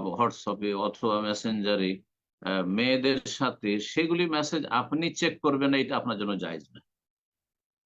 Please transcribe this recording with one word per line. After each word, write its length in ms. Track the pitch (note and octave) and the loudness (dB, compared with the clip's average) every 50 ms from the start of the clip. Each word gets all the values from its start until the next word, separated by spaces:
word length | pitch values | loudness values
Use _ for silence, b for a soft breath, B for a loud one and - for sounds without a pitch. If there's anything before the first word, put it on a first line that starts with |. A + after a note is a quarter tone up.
| G2 | 0
WhatsApp-এ 640 | F#2 E2+ D#2+ A#2+ A2 - - - G#2+ G2 G2+ G#2 G#2 G2+ | 0 0 2 2 0 0 -2 -4 -6 -4 -2 0 0 0
অথবা 420 | G2 G#2 G#2 - - - A2 G#2 G#2+ G#2+ G#2 | 0 -2 -2 -2 0 0 2 2 2 0 -2
Messenger-এ, 720 | G#2 - - A2+ A2 G#2 G2 G2+ G#2 G2 F#2+ F#2 F#2+ F#2+ - _ _ _ _ _ _ _ | -2 -2 -2 -2 -2 0 2 2 2 2 2 0 0 -4 -8 _ _ _ _ _ _ _
আহ, 220 | - F#2 F#2+ F#2+ F2+ | -4 -2 0 0 0
মেয়েদের 520 | F#2 G2 A2 A#2+ B2+ C3 B2+ B2+ C3+ C3+ C3+ - | 0 0 2 2 2 2 4 4 2 2 0 -2
সাথে, 540 | - - - C3+ B2 - - - G#2 G#2 G#2 | -6 -4 -2 -2 -2 -2 -2 0 0 0 0
সেগুলি 500 | G2+ - - D#3 E3 D#3+ E3+ E3+ F3+ E3+ | -2 -2 0 0 2 2 2 0 2 0
মেসেজ 360 | D#3 D3+ D3 D3 E3+ D#3+ - | 0 0 0 -2 -2 -4 -2
আপনি 480 | - A2+ B2 B2 B2 C#3+ D#3 E3+ E3 - | 0 0 -2 0 0 0 0 0 -2 -2
চেক 260 | - F3+ D#3+ D#3+ - | 0 0 -2 0 0
করবেন 280 | - D3 C#3+ C3+ C#3 C#3 | 0 0 2 2 2 2
না, 80 | C#3 | 4
এটা 200 | C3+ B2 - C3 | 2 2 0 -2
আপনার 200 | A#2 - B2 G#2+ | -2 -2 -2 -2
জন্য 220 | G2 G#2 G2+ F#2+ F2+ | -2 -2 -2 -2 -2
জায়েজ 260 | F#2 E2 E2 D2+ - - - | -4 -6 -8 -10 -12 -16 -20
না। 60 | - - _ _ _ _ _ _ _ _ _ _ _ _ _ _ _ _ _ _ _ _ | -20 -20 _ _ _ _ _ _ _ _ _ _ _ _ _ _ _ _ _ _ _ _